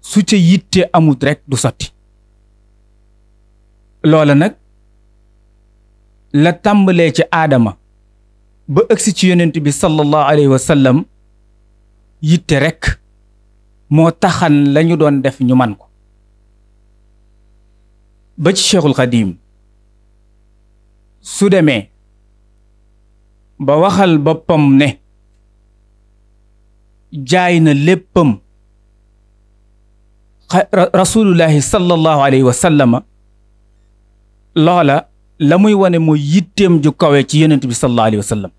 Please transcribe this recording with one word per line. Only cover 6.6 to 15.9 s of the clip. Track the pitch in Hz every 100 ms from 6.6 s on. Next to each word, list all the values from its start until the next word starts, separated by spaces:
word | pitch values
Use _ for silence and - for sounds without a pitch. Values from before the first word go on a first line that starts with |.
| - 208 190 175 165
ci | - 160
Aadama | 170 156 135 110 - _ _ _ _ _ _ _ _ -
ba | 147 226
ëgsi | 220 -
ci | 180 185
Yonent | 175 170 165
bi, | 147
sallallahu | 143 - 156 147 151 139
alayhi | 151 143
wa | 131
sallam, | - 151 135 127 - _ _ _ _ _ _ _ _ _ _ _
yitte | 156 170 - 147
rekk | 147 - - - _ _ _ _ _ _ _ _ _
moo | 147 165
taxan | 165 196 160 170 147 143
lañu | 139 165 170
doon | 151 143
def | 135 131
ñu | 127 127
man | 120 101
ko. | _